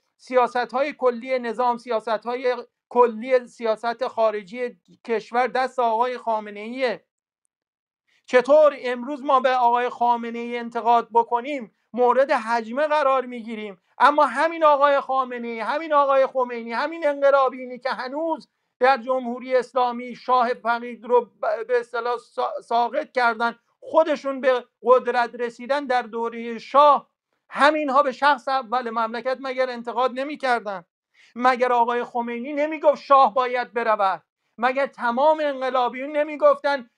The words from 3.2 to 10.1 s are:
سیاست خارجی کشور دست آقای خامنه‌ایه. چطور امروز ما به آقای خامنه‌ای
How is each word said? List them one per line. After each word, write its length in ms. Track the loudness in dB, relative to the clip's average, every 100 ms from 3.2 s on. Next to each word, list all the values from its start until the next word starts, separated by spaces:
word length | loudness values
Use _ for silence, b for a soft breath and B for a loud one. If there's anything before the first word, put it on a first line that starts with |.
| 0 0 0
سیاست 600 | -6 -4 -2 -4 -4 -6
خارجی 720 | 0 0 0 -8 -8 -8 -10 _ _ -6
کشور 420 | -6 -2 -2 0
دست 320 | -2 -4 0
آقای 380 | 0 0 -2 -4
خامنه‌ایه. 880 | -4 -4 -6 -12 -12 -4 -4 -4 _ _ _ _ _ _ _ _ _ _ _ _ 0
چطور 500 | 2 6 6 6 2
امروز 440 | -4 -6 -8 -8
ما 160 | 0 2
به 100 | 2
آقای 400 | 2 2 2 -2
خامنه‌ای 680 | -2 -2